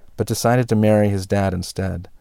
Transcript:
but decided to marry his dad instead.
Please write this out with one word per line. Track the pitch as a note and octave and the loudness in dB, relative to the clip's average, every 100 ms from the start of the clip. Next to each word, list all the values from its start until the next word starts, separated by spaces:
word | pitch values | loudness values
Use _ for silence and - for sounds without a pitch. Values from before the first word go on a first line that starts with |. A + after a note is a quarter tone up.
| - - | -14 -8
but | G#2+ | -4
decided | A2+ A#2+ B2 B2 | -2 0 0 2
to | G#2+ | 2
marry | G#2+ G#2+ G#2 | 4 4 2
his | G2 F#2+ | 0 -2
dad | G2+ G2 | -2 0
instead. | F2+ F#2 - F#2+ E2+ F2 - | -2 -6 -6 -6 -8 -12 -20